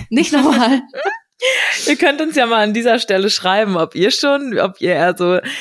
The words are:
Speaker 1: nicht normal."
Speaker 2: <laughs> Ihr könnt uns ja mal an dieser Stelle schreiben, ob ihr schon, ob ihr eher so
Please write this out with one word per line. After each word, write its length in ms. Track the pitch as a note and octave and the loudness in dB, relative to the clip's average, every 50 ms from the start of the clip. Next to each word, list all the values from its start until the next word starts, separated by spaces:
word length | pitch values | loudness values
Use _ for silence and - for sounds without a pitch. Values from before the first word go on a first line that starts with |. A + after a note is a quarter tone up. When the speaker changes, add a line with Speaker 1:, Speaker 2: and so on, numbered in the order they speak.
| - - | -8 -2
Speaker 1:
nicht 220 | A3 C4+ E4 - | -2 0 0 2
normal." 500 | D4+ C#4+ C4 D#4 C4 A#3 A#3 A3+ C4+ B3+ C#4 | 2 2 2 4 4 4 4 2 2 0 -2
Speaker 2:
<laughs> 1000 | - - C5 D#5 G5 A5 A5+ _ _ _ _ B4 C5 C5 - - - - - - | -6 -12 -8 -6 -6 -8 -8 _ _ _ _ -2 -2 -2 0 -2 -4 -4 -4 -2
Ihr 100 | - D4 | -2 0
könnt 240 | - F4 C#4 C#4+ C#4+ | 2 2 2 2 0
uns 140 | D#4 D#4+ D4+ | -4 -2 0
ja 100 | D4 A#3+ | 0 0
mal 160 | A3+ A#3 A3 | 2 2 2
an 100 | G#3 G#3+ | 2 0
dieser 260 | G#3 A#3 A#3 A#3+ A3+ B3 | 0 0 2 2 0 0
Stelle 300 | - - G3 F#3+ G3 G#3+ | 0 0 0 0 0 0
schreiben, 480 | - - F3+ F#3 F#3+ G#3 A3 G3+ F#3 | -2 -2 0 0 0 0 0 0 0
ob 180 | E3+ E3 D#3+ - | -2 -2 -2 0
ihr 140 | D#3 F3+ G#3+ | 0 0 0
schon, 440 | - - D4+ C#4+ C#4 C#4+ C#4+ B3+ G#3 - | 0 0 0 0 0 0 -2 -4 -2 -2
ob 220 | - F#3+ F#3+ - | -2 -2 -2 -4
ihr 120 | - F#3+ F3 | -2 0 0
eher 220 | C#3+ E3 F3+ F3 | 2 2 0 0
so 240 | - F3+ F3 F3+ F3+ - - - - | 0 0 0 0 0 -2 -6 -12 -12